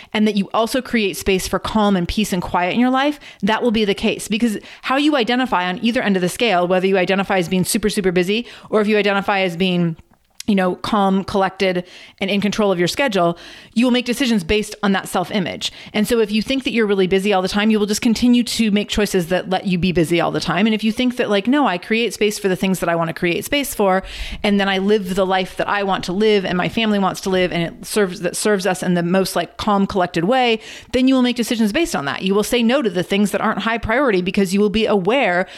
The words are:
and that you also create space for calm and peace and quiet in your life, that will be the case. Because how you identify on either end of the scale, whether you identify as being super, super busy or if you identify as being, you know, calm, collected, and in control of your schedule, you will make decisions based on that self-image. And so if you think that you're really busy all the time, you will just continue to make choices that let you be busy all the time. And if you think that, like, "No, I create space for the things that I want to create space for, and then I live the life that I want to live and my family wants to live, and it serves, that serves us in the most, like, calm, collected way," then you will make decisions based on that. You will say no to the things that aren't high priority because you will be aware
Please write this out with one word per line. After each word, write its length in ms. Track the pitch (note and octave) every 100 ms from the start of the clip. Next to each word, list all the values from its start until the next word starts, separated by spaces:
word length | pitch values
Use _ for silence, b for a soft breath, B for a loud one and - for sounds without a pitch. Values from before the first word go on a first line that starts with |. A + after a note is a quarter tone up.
| B
and 160 | A3 G#3+
that 80 | G#3
you 140 | F#3+ G#3+
also 260 | A3+ C4
create 360 | B3 A#3 G3 C#3+
space 300 | - F#3 -
for 120 | F#3
calm 360 | - A3 G#3 F#3+
and 120 | F3
peace 260 | - G3+
and 80 | F3+
quiet 320 | - F3+ F3+
in 60 | G#3+
your 100 | B3
life, 300 | C4 C#4+ D4 B B
that 180 | G3 A3
will 80 | B3
be 160 | A3+ G3+
the 80 |
case. 340 | G3 G#3+ - -
Because 300 | G#3+ A#3+ G3+ - B
how 160 | - C4+
you 180 | D4 C#4+
identify 540 | A#3 B3 B3+ F3+ F3+
on 80 | F#3
either 180 | A3+ A#3+
end 140 | G3+ F#3+
of 60 |
the 80 | F3+
scale, 380 | - A#3+ F3+ F3
whether 200 | F#3 F#3+
you 100 | G3
identify 400 | F3+ F#3+ F#3+ F#3+
as 100 | E3
being 160 | F#3
super, 280 | F3 A3 G#3
super 200 | G#3 F#3
busy 360 | F3+ F3+ A3 A#3+ B B
or 100 | G#3+
if 60 | G#3
you 100 | G#3
identify 440 | G3+ G3 G3 G3
as 140 | F#3+ E3+
being, 420 | F#3 F3 E3+ D#3+ - _ _ - -
you 60 |
know, 220 | G3 F#3 F3+
calm, 480 | - G#3+ G3 F#3+
collected, 600 | F#3 G3+ F#3 - F#3+ F3+ F3 B B B
and 100 | G3
in 100 | G3+
control 320 | G3+ G3+ G3+
of 60 | F3+
your 100 | E3+
schedule, 480 | - C#4 F#3+ E3+ E3+ B B B
you 100 | A3+
will 80 | B3+
make 140 | B3 B3
decisions 380 | A#3+ C4 A3
based 320 | D#3+ G#3+ G#3 -
on 80 | G3+
that 160 | F#3+ -
self-image. 640 | G3 E3+ G3+ C#3+ F#2 - B B
And 160 | G#3+ G#3
so 120 | A#3
if 120 | G#3
you 120 | G#3+
think 220 | G#3 C4+ B3+
that 60 |
you're 140 | G#3+ G#3
really 220 | G3 F#3
busy 260 | F#3+ G3+
all 80 | F#3+
the 60 | F#3
time, 240 | G3+ G#3+
you 80 | G#3+
will 80 | G3+
just 160 | G#3+
continue 400 | A#3+ A3 B3 A#3+
to 260 | A#3+ - A3+
make 180 | G3+ G3+
choices 420 | - G3+ F#3+ E3
that 200 | F3+ -
let 160 | F#3 G3+
you 140 | F3
be 120 | F3+
busy 300 | E3+ D3+ E3+
all 80 | D#3
the 100 | D3+
time. 280 | - E3 A3
And 80 | G#3+
if 80 |
you 80 | G#3+
think 260 | G#3 B3+ B3
that, 140 | G#3
like, 160 | G3+ G#3+
"No, 180 | D4 A#3+
I 140 | F3+
create 340 | - A3 A#3
space 240 | - G#3+ G#3
for 100 | G3
the 80 | F3+
things 240 | F#3+ F#3
that 100 | E3+
I 60 | E3+
want 120 | E3
to 60 | -
create 280 | F3 E3
space 300 | - C#4+ C4+
for, 300 | - G3 F#3 - B B B
and 160 | G#3 G3+
then 100 | G3
I 80 | F#3+
live 380 | F#3+ G#3+ F#3 F#3+
the 100 | F#3
life 320 | F#3+ F3+ -
that 100 | -
I 140 | G3+
want 220 | G3 F#3
to 100 | -
live 320 | F#3 A3 G#3 F3+
and 100 | F3+
my 140 | E3
family 300 | A3+ A3 G3+
wants 220 | F#3 D#3+
to 100 | F#3+
live, 200 | F#3 F3+
and 120 | E3+
it 200 | E3+ - -
serves, 320 | G#3+ F#3+ F#3
that 160 | E3+ -
serves 320 | G#3+ G3+ F#3+
us 160 | F3
in 100 | F3+
the 80 | F3
most, 340 | E3+ F#3+ F#3+ F3+
like, 220 | D#3+ -
calm, 300 | - G3+ G3
collected 380 | G3+ F3 E3+ F3
way," 340 | C4 A#3+ A3 B B B
then 160 | B3+ C4
you 80 | C4
will 80 |
make 140 | B3 A#3+
decisions 360 | G#3+ A3+ A3
based 220 | B3+ E4+ F3+
on 100 | C#3
that. 160 | -
You 140 | F#3 G3+
will 80 |
say 180 | G3+ B3
no 220 | A3+ C#4
to 60 | A3+
the 100 | F3
things 300 | E3+ G3 G#3
that 100 | G3
aren't 220 | G#3+ -
high 160 | A3+ A3+
priority 420 | - A#3+ C#4 F#3
because 320 | F#3 G3+ G3
you 60 | G3
will 100 | G#3
be 160 | G#3 G#3+
aware 600 | G#3 F3+ C4+ G#3+ F3 F#3+